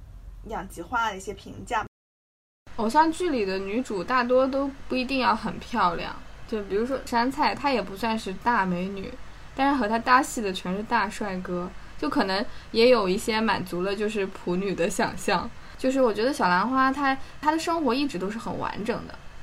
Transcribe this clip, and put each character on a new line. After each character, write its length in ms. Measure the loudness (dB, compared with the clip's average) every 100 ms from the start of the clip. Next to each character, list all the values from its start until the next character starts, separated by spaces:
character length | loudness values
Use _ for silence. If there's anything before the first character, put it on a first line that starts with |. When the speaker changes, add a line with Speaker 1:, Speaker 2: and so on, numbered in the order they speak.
| -18 -18 -18 -16
Speaker 1:
两 240 | -10 -8 -8
极 120 | -12
化 280 | -4 -2 0
的 80 | -4
一 20 |
些 140 | -8
评 320 | -10 -12 -14 -4
价。 180 | -4 -4 _ _ _ _ _ _ _ -10 -4
Speaker 2:
偶 100 | 2
像 240 | 4 4
剧 180 | 4 0
里 160 | 0 0
的 120 | -2
女 240 | -2 -2
主 220 | -2 -2
大 200 | 0 2
多 240 | 4 4 4
都 220 | 2 -2 -4 -4
不 80 | -2
一 80 |
定 160 | 0 2
要 160 | 2 2
很 220 | -2 -6
漂 360 | -4 2 2 2
亮， 200 | -4 -8 -12 -14 -6
就 140 | -6
比 120 | -2 0
如 100 | 0
说 140 | -2 0
杉 260 | 0 2
菜， 240 | 2 0 0
她 160 | 0
也 100 | 0
不 140 | -2 -4
算 200 | -2 -2
是 160 | -4 -2
大 300 | 2 2 2
美 220 | 0 -2
女， 240 | -6 -8 -10 -12 -14 -8 0
但 160 | 2
是 80 | 2
和 80 | 2
她 100 | 0
搭 240 | 6 4
戏 200 | 4 -2
的 120 | -2
全 220 | -2 -4 -4
是 80 |
大 260 | 0 0 0
帅 260 | -2 -4 -4
哥， 320 | -4 -4 -4 -8 -12 -6
就 100 | 0
可 180 | 2 2
能 200 | 0 -2 -6 -2
也 180 | 6 8
有 200 | 8 4
一 80 | 0
些 240 | 0 2
满 220 | 2 0 -2
足 160 | -4
了 140 | -2 -2
就 120 | -2
是 180 | -2 -4
普 280 | -4 -2 -2
女 200 | 0 0
的 120 | 0
想 260 | 0 -2 -2
象。 320 | 0 0 -2 -8 -14 -2
就 140 | 2
是 100 | 4
我 120 | 4
觉 100 | 4
得 80 | 2
小 160 | 2 4
兰 200 | 4 4
花 240 | 4 4
她， 260 | 4 2 0 -4 -2
她 100 | 0
的 60 | 2
生 260 | 2 2
活 100 | 2
一 140 | 2 0
直 100 | -2
都 100 | -4
是 100 | -4
很 180 | -6 -4
完 260 | -4 -4
整 240 | -4 -4 -6
的， 60 | -12 -14 -12